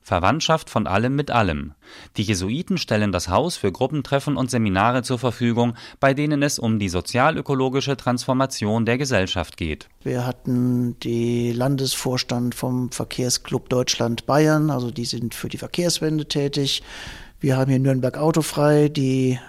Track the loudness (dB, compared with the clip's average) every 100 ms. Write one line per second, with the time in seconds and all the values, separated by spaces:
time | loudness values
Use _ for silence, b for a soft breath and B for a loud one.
0 | -2 2 2 2 2 0 0 -4 0 0
1 | 0 -2 0 2 2 0 -6 -14 B B
2 | B -4 0 0 0 -4 -2 -4 0 0
3 | 2 0 2 0 0 -2 -4 0 -2 -2
4 | -2 -2 0 -2 0 0 2 2 2 2
5 | -2 -2 -2 0 0 2 0 -2 B B
6 | 2 2 0 0 0 0 0 0 0 -2
7 | -2 2 2 0 -2 0 0 0 -2 -2
8 | -2 -2 0 0 0 0 0 2 2 0
9 | 2 0 0 -2 -4 -6 -6 -6 -10 _
10 | -6 -4 -4 -6 -2 0 2 0 -2 -4
11 | -4 0 0 0 0 0 0 0 -2 -2
12 | -2 -4 -2 -2 -2 -2 -4 -2 -4 -6
13 | -6 -2 -2 -2 -4 -6 -2 -2 0 -2
14 | -2 -2 2 4 4 4 2 0 -4 -6
15 | -6 -4 -6 -6 -8 -8 -6 -2 0 0
16 | 0 -2 -2 -2 0 0 -2 -2 B B
17 | B B B B 0 2 4 4 4 2
18 | 0 0 2 2 0 2 6 6 4 2
19 | 2 2 2 0